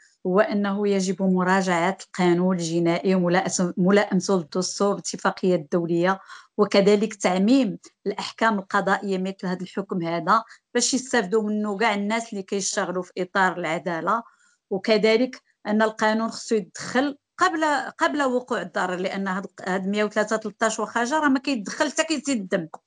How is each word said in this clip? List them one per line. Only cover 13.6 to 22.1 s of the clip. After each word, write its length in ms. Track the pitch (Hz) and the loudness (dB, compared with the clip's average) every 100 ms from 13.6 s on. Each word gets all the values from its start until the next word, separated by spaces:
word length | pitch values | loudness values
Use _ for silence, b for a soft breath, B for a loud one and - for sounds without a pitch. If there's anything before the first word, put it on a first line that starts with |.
| 170 165 156 165 165 220 - b b b - | -4 -4 -4 -4 -2 -2 -4 b b b -8
وكذلك 720 | 196 208 214 214 220 254 - _ _ - | -4 2 2 4 4 2 -4 _ _ -2
أن 160 | 214 | 2
القانون 460 | 220 214 220 220 226 | 2 2 0 0 -2
خصو 260 | - - | -6 -2
يدخل 600 | 220 175 - - 240 285 - _ - | -2 -2 -10 -4 -2 -2 -4 _ -2
قبل، 260 | 359 320 311 285 - - | 0 2 0 0 -4 -2
قبل 240 | 320 294 | -2 0
وقوع 400 | 269 247 247 226 | 0 0 -2 -4
الضرر، 340 | 185 208 185 180 | -4 -4 -4 -2
لأن 320 | 185 196 196 | -4 -4 -4
هاد، 180 | 185 190 - - | -4 -8 -10 -4
هاد 200 | 185 190 | -4 -2
مية 180 | 208 | 0
وثلاثة 320 | 214 214 214 220 | 0 0 -2 -2
تلتاش 420 | 220 - 226 220 | -4 -2 -2 -2
واخا 260 | 214 233 | -4 -2
جا 140 | 240 311 | -2 0
راه 100 | 302 | 2
ما 100 | 269 | 0
كيدخل 520 | 294 262 190 - 311 | 0 -4 -4 -4 -2
حتى 140 | - | -2
كيزيد 340 | 320 | -2